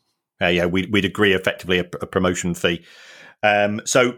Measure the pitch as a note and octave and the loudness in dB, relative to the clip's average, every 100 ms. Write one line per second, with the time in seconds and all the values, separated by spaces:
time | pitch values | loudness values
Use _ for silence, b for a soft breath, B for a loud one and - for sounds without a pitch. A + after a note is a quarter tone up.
0 | _ _ _ _ F2+ F2 F2 F#2 F2+ G#2 | _ _ _ _ 0 2 0 -2 0 0
1 | F#2+ - G#2 F#2 G2+ - F2+ F2+ F2 - | 0 2 2 2 0 -4 -2 -2 -2 -8
2 | - - F#2 F2+ F2+ E2+ F2 E2+ B B | -4 0 0 0 -4 -4 -6 -6 B B
3 | B B B B G#2+ G#2 G#2 G#2+ - C3+ | B B B B 0 2 0 -2 -2 2
4 | B2 | 0